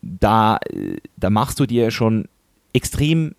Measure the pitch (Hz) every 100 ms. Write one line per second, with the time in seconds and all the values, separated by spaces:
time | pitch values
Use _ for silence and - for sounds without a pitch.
0 | - 92 107 110 110 110 - - 50 50
1 | - - 92 107 131 - 135 117 113 -
2 | 113 110 - _ _ _ _ 131 - -
3 | 147 165 156